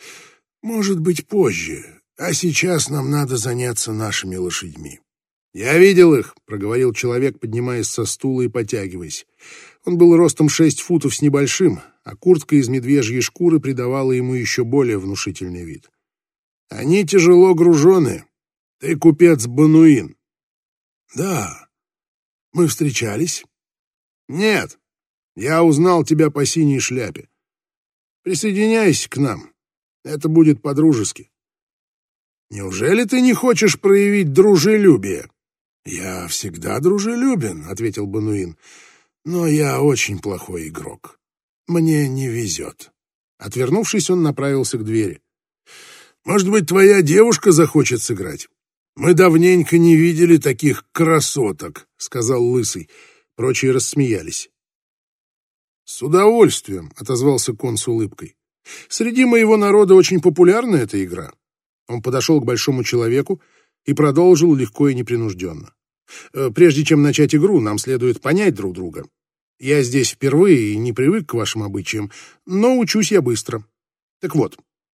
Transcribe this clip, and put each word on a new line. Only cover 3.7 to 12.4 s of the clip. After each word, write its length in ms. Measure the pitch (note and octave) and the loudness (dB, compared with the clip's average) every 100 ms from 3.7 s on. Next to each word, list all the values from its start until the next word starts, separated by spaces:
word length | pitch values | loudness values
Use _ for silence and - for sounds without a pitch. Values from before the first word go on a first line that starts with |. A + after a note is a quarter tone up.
| A2+ A#2 | -6 -8
нашими 420 | G#2+ G#2+ - F#2+ F#2 | -6 -6 -6 -8 -8
лошадьми». 640 | F2+ E2 F2 D#2 D2 - _ _ _ _ _ | -8 -8 -12 -16 -18 -20 _ _ _ _ _
«Я 240 | - A#2+ D#3+ | -10 0 4
видел 360 | G3 F#3 E3+ | 6 6 6
их», — 220 | C3+ - - - | 4 0 -12 -14
проговорил 480 | G#2+ G#2 A#2+ B2+ | -10 -6 -2 -2
человек, 460 | A2 B2 B2 C3+ - | -4 -6 -4 -4 -6
поднимаясь 480 | A2+ A#2 B2 A#2+ G#2 | -8 -6 -6 -6 -6
со 180 | - G#2+ | -6 -8
стула 360 | - C3+ B2+ | -6 -6 -4
и 80 | A#2+ | -4
потягиваясь. 760 | A#2+ G#2+ A#2+ G2 F2+ E2 - - _ - - - _ - | -4 -6 -6 -8 -12 -14 -16 -18 _ -20 -20 -20 _ -4
Он 120 | F3 | 4
был 180 | F3 E3 | 6 6
ростом 340 | E3+ - D3+ | 2 2 0
шесть 320 | - D#3+ - | 2 0 0
футов 340 | - E3+ C#3 - | -4 -2 -2 -2
с 60 | |
небольшим, 600 | D3 C#3 C#3 - F3 F2+ - _ | -2 0 -2 0 -2 -2 -12 _
а 120 | - - | -20 -4
куртка 400 | F3+ E3 | 0 0